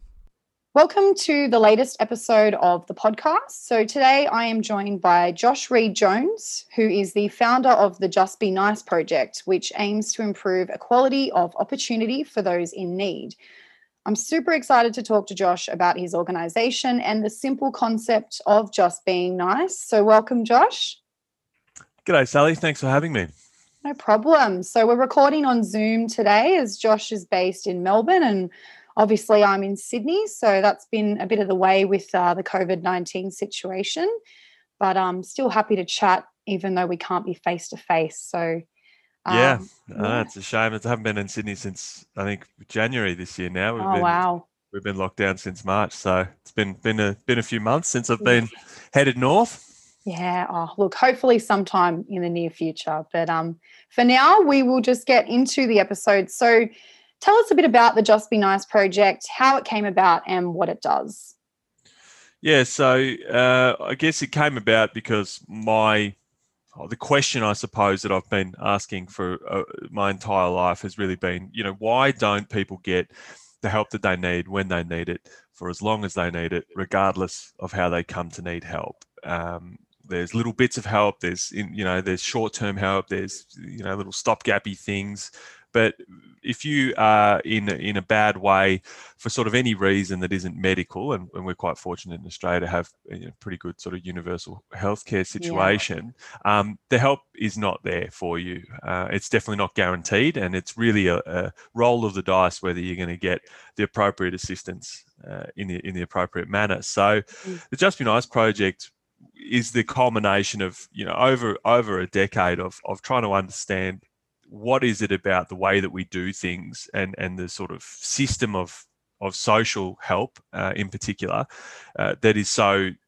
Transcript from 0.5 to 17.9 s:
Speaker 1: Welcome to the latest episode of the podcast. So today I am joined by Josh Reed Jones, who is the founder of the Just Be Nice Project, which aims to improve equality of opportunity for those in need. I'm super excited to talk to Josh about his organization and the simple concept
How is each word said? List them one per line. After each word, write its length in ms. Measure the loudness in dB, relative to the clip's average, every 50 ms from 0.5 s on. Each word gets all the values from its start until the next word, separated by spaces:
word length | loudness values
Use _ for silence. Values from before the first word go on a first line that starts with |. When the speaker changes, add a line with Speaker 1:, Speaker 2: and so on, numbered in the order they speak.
| _ _ _ _ 4
Speaker 1:
Welcome 400 | 4 4 6 4 4 4 4 4 2
to 280 | 0 0 0 2 2 2
the 100 | 4 6
latest 380 | 6 6 6 6 4 0 -2 -4
episode 540 | -4 -4 -4 -6 -2 2 4 4 6 4 4
of 340 | 2 2 2 2 2 -2 -8
the 60 | -6
podcast. 540 | -2 0 0 0 0 0 0 0 0 -2 -4
So 380 | -8 -18 -6 -2 0 0 0
today 400 | 0 2 4 6 6 6 6 4
I 180 | 2 0 0 0
am 160 | 0 -2 -2
joined 400 | -2 -2 -4 -4 -4 -4 -4 0
by 320 | 4 4 6 6 4 2 0
Josh 380 | 2 2 2 2 2 0 0
Reed 260 | 2 2 4 2 2
Jones, 720 | 2 2 2 4 2 0 -2 -2 -4 -6 -10 -10 -12 -12 _ -2
who 100 | 0 0
is 280 | 2 2 0 -2 -2 -2
the 140 | -2 -2 -2
founder 420 | 0 0 2 4 4 4 6 6
of 280 | 6 6 6 4 2 0
the 80 | -4
Just 320 | 0 2 2 2 2 0 -2
Be 120 | -2 0
Nice 320 | 0 2 2 0 0 -2 -4
Project, 640 | -2 -2 0 0 0 0 0 0 -2 -6 -8 -4
which 260 | -2 -2 -2 -2 -4 -6 -4
aims 340 | -2 -2 -2 -2 -4 -4 -4
to 80 | -4
improve 480 | -4 -4 -4 -4 -2 -2 0 0 -2 -2
equality 640 | -6 -10 -2 2 4 4 4 4 2 0 0 0 0
of 240 | 0 0 0 -2
opportunity 640 | -4 -6 -4 -6 -6 -6 -4 -2 -2 -2 -2 -2 -4 -6
for 200 | -6 -4 -4 -2
those 320 | -2 -2 -2 -4 -6 -8
in 240 | -8 -8 -6 -6 -4
need. 360 | -4 -4 -6 -8 -10 -14 -16 -20 _ -20 -20 -20 -20 _ _ _ _ _ _ _ -6
I'm 100 | -4 -4
super 380 | -4 -2 -2 -2 -2 0 0 -2
excited 400 | -2 2 4 4 6 6 4 0
to 100 | -2 -2
talk 240 | 0 0 0 0 -2
to 60 | -4
Josh 320 | 0 0 0 0 0 -2
about 320 | -6 -4 0 0 0 0 0
his 160 | -4 -4 -4
organization 840 | -4 -4 -2 -4 -6 -6 -4 -2 -2 -2 -2 -2 -2 -2 -2 -2 -2
and 240 | -2 -2 -2 -2 -2
the 60 | -4
simple 420 | -4 -6 -4 -4 -4 -2 -2 -4 -2
concept 720 | -2 -2 -2